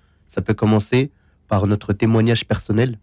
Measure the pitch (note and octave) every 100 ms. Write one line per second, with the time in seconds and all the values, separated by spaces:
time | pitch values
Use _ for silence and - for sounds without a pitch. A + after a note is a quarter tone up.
0 | _ _ _ - F#2+ G#2+ G#2+ G#2+ G#2 B2
1 | C3+ - _ _ _ G2+ G2 G#2 - G#2
2 | A2+ A2+ A2+ A2+ - A2 - A2 B2+ A2